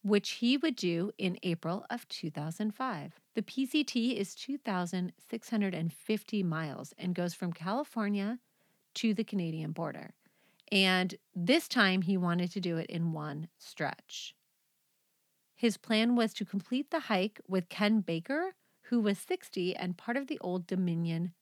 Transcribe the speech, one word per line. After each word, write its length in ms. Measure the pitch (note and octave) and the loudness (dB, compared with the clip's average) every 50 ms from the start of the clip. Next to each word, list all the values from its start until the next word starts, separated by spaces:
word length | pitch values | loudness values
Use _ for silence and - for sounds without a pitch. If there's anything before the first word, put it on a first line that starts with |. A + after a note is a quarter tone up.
which 280 | - G3+ G#3 G3+ - - | 4 4 4 4 4 0
he 260 | - - A#3+ A#3+ C4+ | -4 0 2 4 4
would 180 | C#4 E4 D#4+ A#3+ | 4 2 0 0
do 380 | - - F3+ E3+ E3+ F#3 G#3 - - | 0 0 0 2 2 0 -2 -4 -2
in 200 | - F#3 F3+ - - | -2 -2 -2 0 -2
April 420 | F3+ E3 E3 - E3 F3 G#3 - - | -2 -2 0 -2 -4 -4 -4 -4 -8
of 200 | A#3+ A#3+ - _ | -8 -8 -8 _
two 220 | - - - D#3+ | -12 -8 -8 -8
thousand 440 | D3 D3+ D3 D#3+ E3 - G#3+ G#3+ G#3 | -6 -4 -6 -6 -4 -2 -2 -4 -2
five. 460 | - C4 C4 G#3 D3+ C#3+ E3 - - _ _ _ | -2 -4 -4 -4 -6 -8 -10 -14 -18 _ _ _
The 80 | A3+ | -6
P 240 | - - - C4 C4+ | -6 -4 -4 -4 -2
C 180 | B3+ - D4+ D4 | 0 2 0 0
T 340 | - - A#3+ A3+ B3 B3+ - | 2 0 0 2 2 0 0
is 160 | - - - | -2 -4 -6
two 240 | - - - C#4 C#4 | -12 -8 -8 -8 -6
thousand 540 | _ A3+ G3 F3+ F3 E3+ - F3+ F3+ F3+ - _ - - | _ -2 0 0 0 0 -2 -2 -2 -4 -6 _ -12 -10
six 200 | - A3+ - - | -10 -10 -6 -2
hundred 240 | A3+ G#3+ G3+ F#3+ F3+ | 0 0 2 0 0
and 180 | D#3+ E3 E3 | 0 -2 -2
fifty 500 | - - - - G#3+ G#3 - - - G#3 | -4 -6 -2 -2 -2 -2 -2 -2 -2 0
miles 500 | F#3 E3+ D#3 D#3+ D#3+ D3 C3+ - - - - - | 0 0 0 -2 -4 -4 -6 -10 -12 -14 -12 -6
and 160 | - F#3 F3 | -4 -4 -2
goes 200 | F3+ F3+ F3 E3+ | 0 -2 -2 -2
from 180 | - F#3+ F3 | -4 -4 -4
California 880 | E3 - D#3+ F#3 G#3+ C4 D4+ - - A#3 G#3 G3+ G#3 G3+ G3 G#3 B3 B3 _ _ _ _ _ _ _ _ _ _ _ | -4 -4 -4 -2 -2 -2 -2 -4 -2 -2 0 0 0 0 0 -2 -4 -6 _ _ _ _ _ _ _ _ _ _ _
to 200 | - - A3+ G3+ | 0 2 2 2
the 80 | G#3 | 2
Canadian 480 | G#3+ - - F#3+ E3+ E3 D#3+ D#3+ D#3 D#3+ | 0 -2 0 -2 0 0 -2 -4 -4 -4
border. 440 | D#3+ - E3+ D#3 - - - - _ _ _ _ _ _ _ _ _ _ _ - | -4 -4 -4 -4 -6 -8 -14 -16 _ _ _ _ _ _ _ _ _ _ _ 2
And 440 | G#3 G3 F#3+ F#3+ F#3 F#3 F#3 F3+ - - _ _ _ | 4 6 6 6 6 4 4 0 -2 -10 _ _ _
this 340 | F3+ E3+ F#3 C#4 E4+ - - | -2 4 4 4 4 4 2
time, 340 | - B3 G#3 F#3+ F#3 F#3+ | 4 4 6 6 6 4
he 140 | F3 F3 G3 | 2 2 2
wanted 360 | F#3 F3+ F3 E3+ F3 F3 F3 | 2 4 2 2 2 0 0
to 80 | - G3+ | -2 -4
do 160 | F3+ F3 E3 | -2 0 -2
it 100 | D#3+ - | -2 -2
in 260 | - - E3 E3 E3+ | -4 -2 -2 0 0
one 360 | D#3+ D#3 D3+ D3+ C#3+ D3+ D#3+ - _ _ | -2 -2 -6 -6 -6 -8 -10 -10 _ _
stretch. 760 | - - - - D#3 - - - _ _ - - - - - _ _ _ _ _ _ _ _ _ _ _ _ _ _ _ _ _ _ _ _ _ _ _ _ | -20 -20 -6 -4 -4 -4 -4 -8 _ _ -14 -12 -12 -12 -16 _ _ _ _ _ _ _ _ _ _ _ _ _ _ _ _ _ _ _ _ _ _ _ _
His 220 | _ - A#3 G3 | _ 0 0 0
plan 400 | - - - A3 G#3+ A3+ A#3+ B3 | 0 -2 0 2 4 4 4 6
was 160 | A#3+ A3+ A3 - | 4 4 2 0
to 100 | - G#3 | -6 -6
complete 460 | - - G3 - - B3 C4 D4 _ | -4 -4 -4 -2 -2 -2 -2 -2 _
the 100 | - D#4+ | -4 -4
hike 400 | - - A3 F#3 F#3 G#3+ _ - - - | 0 2 2 2 2 0 _ -10 -6 -2
with 200 | F#3+ F#3 F3 _ | -2 -2 -2 _
Ken 320 | - - G#3 G#3 A3 G#3+ | -2 0 2 4 4 2
Baker, 540 | F3+ - E3 E3 E3+ - C#4 D#4 F4+ F#4+ F#4 _ _ _ _ _ | 2 0 -2 -4 -2 -2 -2 -2 -2 -4 -6 _ _ _ _ _
who 180 | _ - B3 A#3+ | _ 0 0 2
was 180 | G#3+ G#3 G3 - | 4 2 0 0
sixty 580 | - - F#4 F4+ - - - F#3+ F3 F#3 - | -2 -4 -4 -4 -4 -8 -4 -2 -2 -2 -2
and 200 | - - F#3 F3 | -2 -4 -4 -4
part 200 | - - - A#3 | -4 -4 -4 -4
of 100 | C4+ C#4 | -4 -2
the 120 | C4 D4+ - | -4 -8 -6
Old 260 | - F3+ F3+ F#3 F3 | -4 -4 -4 -4 -2
Dominion 680 | - F#3 F#3 F#3 F3 E3 E3 E3+ E3+ E3 E3 F3 F3+ - _ | -2 -2 0 0 0 0 0 0 0 0 -2 -2 -4 -6 _